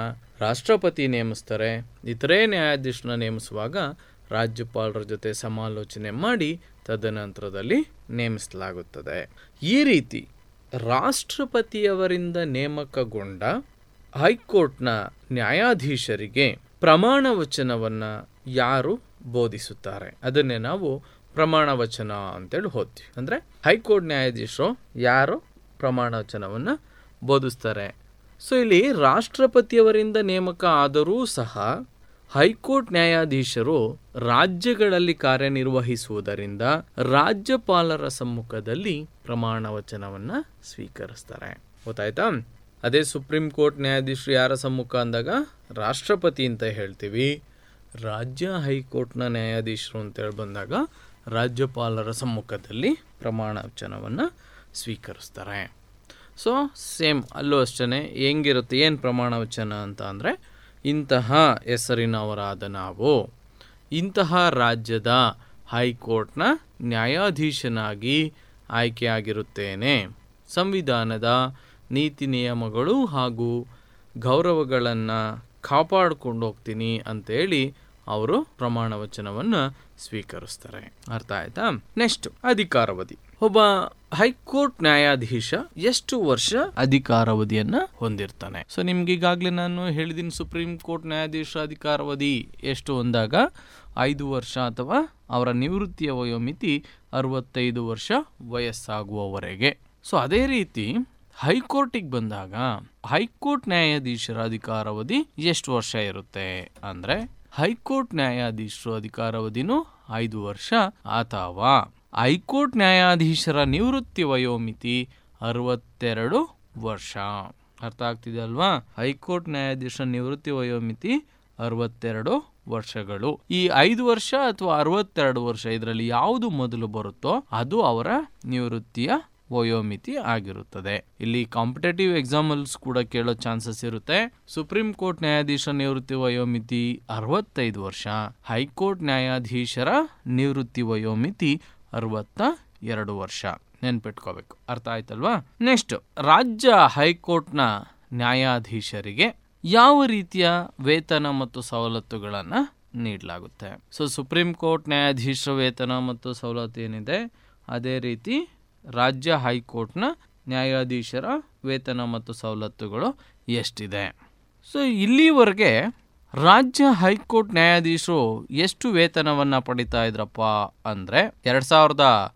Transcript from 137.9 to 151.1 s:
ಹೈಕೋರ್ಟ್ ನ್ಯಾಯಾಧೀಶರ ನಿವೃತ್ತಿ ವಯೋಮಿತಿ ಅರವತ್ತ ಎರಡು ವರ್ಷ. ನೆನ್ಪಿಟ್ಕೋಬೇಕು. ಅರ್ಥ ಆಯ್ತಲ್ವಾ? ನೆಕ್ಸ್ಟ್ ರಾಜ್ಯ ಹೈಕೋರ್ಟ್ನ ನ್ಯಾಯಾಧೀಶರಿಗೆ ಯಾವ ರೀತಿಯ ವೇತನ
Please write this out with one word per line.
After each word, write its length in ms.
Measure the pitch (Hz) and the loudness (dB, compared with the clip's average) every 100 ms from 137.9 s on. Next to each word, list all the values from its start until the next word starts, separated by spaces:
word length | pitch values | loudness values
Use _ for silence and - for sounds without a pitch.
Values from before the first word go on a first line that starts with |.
| - 107 107 104 - - | -8 -6 -4 -6 -8 -4
ಹೈಕೋರ್ಟ್ 580 | 113 139 - 190 190 | -4 -4 -2 -2 0
ನ್ಯಾಯಾಧೀಶರ 840 | 151 131 127 127 117 123 120 123 131 262 311 - - | 0 0 0 -2 -4 -4 -4 -2 2 2 0 -4 -4
ನಿವೃತ್ತಿ 540 | 127 139 135 123 127 | 0 0 0 -4 -4
ವಯೋಮಿತಿ 800 | 117 110 110 110 139 196 156 151 - - - | -2 -2 -2 0 -2 0 0 0 -4 -20 -10
ಅರವತ್ತ 480 | 113 113 107 104 - 240 330 _ - | -6 -4 -4 -6 -2 -2 -2 _ -12
ಎರಡು 340 | 110 107 104 101 | -6 -4 -4 -6
ವರ್ಷ. 280 | 92 - 98 80 _ _ | -8 -8 -8 -8 _ _
ನೆನ್ಪಿಟ್ಕೋಬೇಕು. 760 | 127 120 107 101 95 92 - - - | -4 -2 -4 -10 -12 -12 -14 -16 -10
ಅರ್ಥ 180 | 117 113 | -8 -6
ಆಯ್ತಲ್ವಾ? 600 | 113 110 107 175 208 - - | -8 -8 -4 0 -2 -4 -2
ನೆಕ್ಸ್ಟ್ 320 | 233 247 - - - - | 2 2 0 -8 -8 -2
ರಾಜ್ಯ 560 | 139 170 254 220 254 208 147 | 6 6 4 2 6 8 8
ಹೈಕೋರ್ಟ್ನ 720 | 143 156 170 - 170 147 147 123 104 - _ - | 6 2 2 0 0 0 2 2 0 -6 _ -10
ನ್ಯಾಯಾಧೀಶರಿಗೆ 1300 | 123 120 127 131 123 110 113 - 104 101 107 220 - _ _ | -2 2 4 2 0 -2 -8 -6 -8 -4 0 0 0 _ _
ಯಾವ 420 | 165 220 254 285 262 | 2 8 8 8 6
ರೀತಿಯ 440 | 214 175 185 175 175 175 - | 2 -2 2 2 2 -2 -2
ವೇತನ 500 | 135 160 156 | 2 2 2